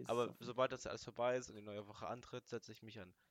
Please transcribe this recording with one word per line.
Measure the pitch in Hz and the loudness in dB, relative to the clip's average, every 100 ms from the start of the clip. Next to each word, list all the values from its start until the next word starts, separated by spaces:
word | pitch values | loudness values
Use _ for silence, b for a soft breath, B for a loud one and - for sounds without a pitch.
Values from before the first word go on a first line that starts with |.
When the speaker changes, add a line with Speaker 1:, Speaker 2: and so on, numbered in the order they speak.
| 120 | 2
Speaker 1:
Aber | 117 113 | 4 4
Speaker 2:
gesoffen. | - 117 | 2 -4
Speaker 1:
sobald | 123 131 | 4 4
das | 127 - | 4 -4
alles | 113 | -4
vorbei | - 113 123 127 | -4 2 4 4
ist | 120 | 0
und | 107 | -10
die | |
neue | 104 104 104 | -6 -6 -6
Woche | 101 95 | -6 -4
antritt, | 120 117 123 - | -4 -6 -10 -6
setze | 117 - | -6 -6
ich | 110 | -12
mich | 113 107 | -12 -10
an | 92 - b | -12 -16 b